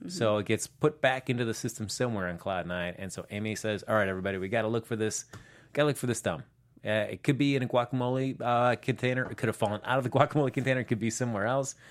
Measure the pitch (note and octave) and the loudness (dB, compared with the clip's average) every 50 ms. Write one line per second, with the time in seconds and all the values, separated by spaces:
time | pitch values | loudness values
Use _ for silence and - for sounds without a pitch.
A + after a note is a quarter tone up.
0 | - - F3+ F3+ A#2+ G#2+ G#2+ G#2+ G#2 - A2 G#2 - - - - - D3+ D3+ - | -12 -10 -2 0 2 4 4 2 2 2 0 0 0 -6 -6 2 2 2 2 4
1 | - C3 C3 C3 - - B2+ A#2+ B2 A2+ G#2+ - - A#2 - - A2 G2+ - - | 0 2 2 0 -2 -2 -2 0 0 -2 -2 -4 -4 -6 -6 -6 -6 -6 -2 -2
2 | B2+ A#2+ A2+ G2+ F#2 F2+ F2 E2 - G2 F#2+ F2+ E2 F2 F2 F2+ F2 F2+ F2 - | -2 0 0 -2 -2 -4 -4 -4 -4 -4 -4 -2 -4 -4 -4 -4 -4 -4 -6 -8
3 | G2 F#2 - - E2+ - G#2 G#2 G#2+ A2 G#2+ - - G#2+ G#2 F#2+ - - A2 A2 | -10 -10 -10 -10 -10 -8 -6 -4 -4 -4 -4 -4 -2 -2 -2 -2 -2 2 2 4
4 | G2+ F#2+ F#2+ F#2 F#2 G2 F#2+ F#2 F#2 G2 A2 A2+ A2 A2 A#2 A#2 - - A#2 G#2+ | 4 2 0 0 -2 -2 -2 -2 -2 -2 0 0 0 0 0 -2 -2 -2 -4 -2
5 | A2 G#2+ - - - - - - - - - - - - - C#3+ D3 D3 C#3 - | -2 -2 -2 -4 -8 -10 -16 -20 -20 -20 -20 -20 -20 -8 0 2 2 2 2 0
6 | - B2 A2+ - - G2 E2+ D2 - - _ _ _ _ _ - - G#2 G#2+ A2 | 0 -2 -2 0 0 -2 -2 -2 -6 -14 _ _ _ _ _ -10 -4 -2 0 0
7 | G#2 G2+ G#2+ - - - C#3 B2 C#3+ C#3+ C#3 C3 B2+ - - B2 A#2+ - C3+ B2+ | 0 -2 -4 -4 2 2 2 4 4 2 2 2 0 2 2 2 2 2 0 0
8 | B2 B2 B2+ C3 C3+ C3+ B2+ - A#2 A#2+ A#2+ A#2+ B2 B2 A#2+ - - - B2 - | 0 0 0 0 0 -2 -4 -2 0 2 2 4 4 4 4 2 0 -2 -2 0
9 | - B2+ B2+ B2+ B2+ - A#2 - - A2+ G#2 - A2 G#2 G#2 G2+ - - B2+ C3+ | 0 0 0 0 -2 -4 -4 -2 -2 -2 0 2 0 0 0 -2 -2 0 0 2
10 | B2+ A#2 - C3+ D3 C#3+ - D3+ C#3+ B2+ - C3+ B2 C3 C3 B2+ A#2 - B2 G#2 | 2 2 4 4 4 4 4 2 2 2 0 -2 0 0 0 0 0 0 -2 0
11 | A2 A2+ - - B2+ A#2+ A2 G2 G2 A2+ C3 C#3 C3+ B2+ - - - - | 0 -2 -2 -2 -2 -2 0 0 0 0 0 0 -2 -4 -6 -12 -16 -20